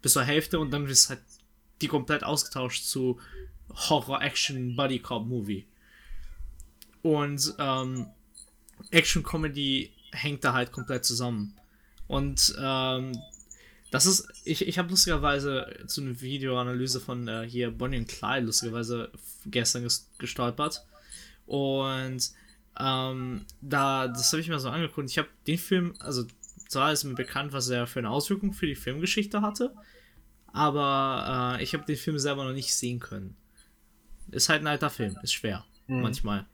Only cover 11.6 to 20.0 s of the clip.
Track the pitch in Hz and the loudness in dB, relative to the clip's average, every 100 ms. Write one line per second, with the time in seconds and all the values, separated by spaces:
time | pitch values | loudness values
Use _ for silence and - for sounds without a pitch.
11.6 | _ _ _ - - 139 139 135 - - | _ _ _ -14 -2 0 0 4 4 4
12.6 | 135 131 131 131 131 120 - - - - | 0 0 0 0 -4 -8 -10 -20 -20 -20
13.6 | - - - 131 185 185 - - - 156 | -20 -20 -4 4 4 4 0 -12 -4 0
14.6 | - 180 175 185 - 156 147 143 139 135 | 0 0 2 4 4 4 4 2 0 -2
15.6 | - - - - 139 120 127 139 135 123 | -4 -12 -8 -6 -4 -6 -6 -4 0 0
16.6 | 123 123 131 127 - 123 120 113 117 120 | 0 0 0 -2 -4 -6 -4 -4 -4 -2
17.6 | 120 113 127 127 110 - 104 131 117 110 | -2 -2 -2 -2 -4 -4 -2 0 2 0
18.6 | 117 117 113 117 113 - - - - 123 | 0 -4 -4 -4 -6 -12 -16 -14 -2 0
19.6 | 117 123 120 - | 2 0 0 -2